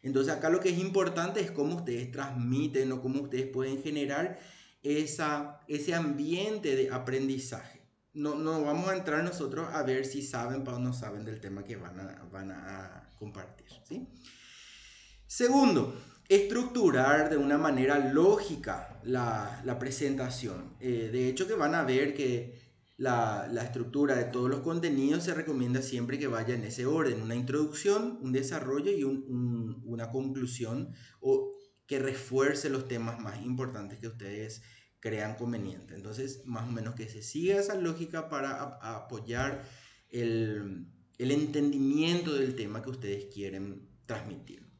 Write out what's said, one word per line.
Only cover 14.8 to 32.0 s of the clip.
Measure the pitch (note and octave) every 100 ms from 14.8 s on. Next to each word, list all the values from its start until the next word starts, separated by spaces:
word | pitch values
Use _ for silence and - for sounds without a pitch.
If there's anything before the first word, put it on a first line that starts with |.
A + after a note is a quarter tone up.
| - - - - -
Segundo, | - B3 C#4 B3+ E3 - - - - -
estructurar | G3 G3+ A#3+ B3 A#3+ G3 B2+ C3+ D3 D3+
de | D#3
una | C#3 D3
manera | D#3+ C3+ C3 C#3+ C3
lógica | C#3 F#3 G#3 - D#3 - F#2 - -
la, | A2+ B2+ A#2+ A2 G#2 -
la | A#2+ A#2+
presentación. | C3 - C#3+ C3+ B2 - A#2 F2+ F#2 -
Eh, | B2+ A#2+ A2+
de | B2 B2+
hecho | C3 F#3
que |
van | A3 D3
a | E3
ver | C3+ B2+ C#3+
que | D3 C3+ A#2+ - - - _ _ -
la, | C3 A#2+ A2+ G2+ G2
la | A#2
estructura | A#2 B2+ A#2 C#3 C#3+ B2+
de | A2+
todos | B2 B2+
los | C#3
contenidos | C3+ E3+ E3 C#3 C3+ E3
se | E3+
recomienda | D#3+ D#3 C3+ B2 C3
siempre | B2+ B2 A#2+ C#3
que | C#3
vaya | A2+ A2+
en | B2
ese | G#2 A2+ B2+
orden. | D#3+ C#3+ A2
Una | A2
introducción, | A#2+ B2+ C#3+ D3+ - G3 G3+ A#3+ A#3
un | C3+
desarrollo | C3 C3+ D#3+ C3 C#3 G3
y | G3
un, | C3+ C3+ C3+
un, | B2 B2 A#2 A2+ A2+ A2
una | A#2 A2+
conclusión | C3 C3+ C3+ B2 - A2+ B2 E3 - - -
o | C3 C3+ - - - _ _
que |
refuerce | C#3